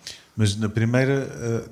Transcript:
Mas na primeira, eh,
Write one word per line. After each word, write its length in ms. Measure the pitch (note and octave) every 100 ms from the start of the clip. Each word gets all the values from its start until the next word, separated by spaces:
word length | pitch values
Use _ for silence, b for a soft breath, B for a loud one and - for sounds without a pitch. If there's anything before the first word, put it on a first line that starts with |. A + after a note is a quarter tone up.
| B B B -
Mas 180 | G#2 G2+
na 100 | G#2+
primeira, 600 | A2+ A#2 B2+ C3 C#3 C3
eh, 380 | - A#2 A2+ -